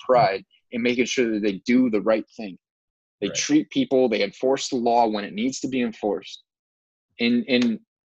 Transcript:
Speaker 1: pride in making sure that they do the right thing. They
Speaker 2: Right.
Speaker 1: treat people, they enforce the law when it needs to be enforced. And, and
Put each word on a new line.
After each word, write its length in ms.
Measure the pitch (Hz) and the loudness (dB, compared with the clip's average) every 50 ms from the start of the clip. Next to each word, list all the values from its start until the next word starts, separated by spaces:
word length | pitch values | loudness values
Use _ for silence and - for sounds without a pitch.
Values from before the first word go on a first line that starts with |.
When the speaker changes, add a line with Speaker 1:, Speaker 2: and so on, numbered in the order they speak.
| - | 0
Speaker 1:
pride 380 | - 127 120 110 95 98 95 - _ _ _ _ _ | 2 4 4 4 4 2 -2 -8 _ _ _ _ _
in 100 | 123 117 | -6 -4
making 220 | 117 123 123 123 117 | -2 0 0 0 0
sure 260 | 107 - 135 120 113 | 0 0 0 0 0
that 80 | 110 104 | 0 0
they 160 | 104 107 98 90 - | -2 -2 -2 -2 0
do 260 | 120 120 127 127 123 | 2 4 4 4 2
the 100 | 107 101 | 0 0
right 240 | 95 110 - - - _ _ | 2 2 0 0 -2 _ _
thing. 220 | - 113 95 90 - _ _ _ _ _ _ _ _ _ _ _ - | -14 -12 -12 -14 -16 _ _ _ _ _ _ _ _ _ _ _ -8
They 80 | 104 98 | -6 -6
Speaker 2:
Right. 80 | - | -4
Speaker 1:
treat 340 | - - - 147 156 - - | -4 -2 2 2 2 2 0
people, 380 | - 139 127 - 135 131 131 120 | -2 -2 -2 2 2 2 2 2
they 140 | 107 101 101 | 2 0 -2
enforce 440 | 98 - - - 131 135 135 - - | -2 -4 -2 -2 0 0 -2 -2 -4
the 80 | 139 | -4
law 300 | 123 113 117 117 120 120 | -2 0 2 2 2 2
when 180 | 110 107 104 101 | 2 0 -4 -6
it 80 | 90 | -8
needs 280 | - 104 117 131 131 - | -6 -4 -4 -4 -4 -6
to 80 | - 131 | -6 -4
be 120 | 131 127 | -4 -2
enforced. 600 | 123 113 107 - - 104 95 78 - - - - _ _ _ _ _ _ _ _ _ _ _ _ _ _ _ - | -2 -4 -4 -4 -4 -4 -4 -4 -6 -12 -18 -20 _ _ _ _ _ _ _ _ _ _ _ _ _ _ _ -4
And, 240 | 120 120 120 120 110 | 0 0 0 0 0
and 320 | - 127 123 123 117 110 - _ _ _ _ _ | 0 0 0 2 0 -2 -4 _ _ _ _ _